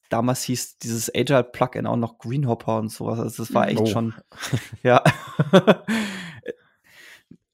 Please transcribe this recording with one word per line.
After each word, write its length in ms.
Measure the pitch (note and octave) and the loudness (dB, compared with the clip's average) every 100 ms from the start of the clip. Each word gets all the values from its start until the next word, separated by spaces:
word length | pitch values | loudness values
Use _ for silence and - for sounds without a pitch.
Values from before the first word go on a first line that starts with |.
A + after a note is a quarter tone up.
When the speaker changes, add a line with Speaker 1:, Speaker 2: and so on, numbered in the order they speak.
| - | -4
Speaker 1:
damals 340 | A2+ A#2+ B2+ | 0 0 0
hieß 340 | - B2 - - | -2 -4 -6 -10
dieses 300 | A#2+ A2+ A2+ - | -6 -4 -4 -2
Agile-Plugin 720 | B2 C#3 A#2+ - B2+ - A2 | 2 2 2 0 -2 -2 -2
auch 80 | A#2+ | -2
noch 240 | A#2 - | -2 -6
Greenhopper 580 | A#2 C3 C3+ A#2 - A2+ | -6 -2 0 -2 -2 -2
und 120 | A2 | -2
sowas. 300 | - A2 A2+ | -6 -6 -4
Also 240 | A#2 A#2 | -4 -6
das 120 | A2+ A#2+ | -2 0
war 80 | |
Speaker 2:
Mhm. 60 | A#2 | 2
Speaker 1:
echt 80 | - | 2
Speaker 3:
Oh. 40 | A2 | 0
Speaker 1:
schon, 260 | G#2+ A2+ A2+ - | 0 -2 -6 -16
<laughs> 520 | - - A#2 - - | -12 -4 -4 -6 -2
ja. 200 | B2+ A#2+ - - - - D3+ | 4 6 6 0 -4 -4 4
<laughs> 320 | F#3 G3+ F#3 - A3+ G#3 F#3+ F3 E3 - - _ _ _ - - - _ - _ | 4 6 2 2 -4 -4 -8 -14 -16 -16 -16 _ _ _ -20 -20 -20 _ -20 _